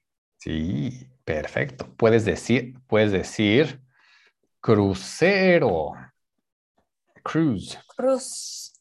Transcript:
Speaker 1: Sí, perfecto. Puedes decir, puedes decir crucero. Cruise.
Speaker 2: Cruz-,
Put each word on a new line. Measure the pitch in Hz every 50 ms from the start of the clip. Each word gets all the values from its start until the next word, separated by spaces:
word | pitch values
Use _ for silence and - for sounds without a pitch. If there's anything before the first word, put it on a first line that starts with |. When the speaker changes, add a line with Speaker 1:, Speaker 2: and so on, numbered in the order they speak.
| _ _ _ _ _ _ _ _
Speaker 1:
Sí, | - - 80 80 78 85 104 143 - - 127 - - - _ _ _
perfecto. | - 85 76 73 - - - - 67 - - - - -
Puedes | _ - 110 110 117 104
decir, | 104 82 - - - 113 131 123 - - - _ _
puedes | - 107 107 107
decir | 101 90 87 - - - 110 104 104 123 160 143 - - _ _ _ _ _ _ _ _ _ _ _ _ _ _ _ _
crucero. | - - 113 104 101 98 95 95 - - - - 156 180 202 196 190 185 180 170 147 120 92 80 76 73 - - - - _ _ _ _ _ _ _ _ _ _ _ _ _ _ _ _ _ _ _ _ _ _ _
Cruise. | - - 156 165 151 117 92 - - - - - _ -
Speaker 2:
Cruz-, | - 233 262 269 254 254 - - - - - - - - - _ _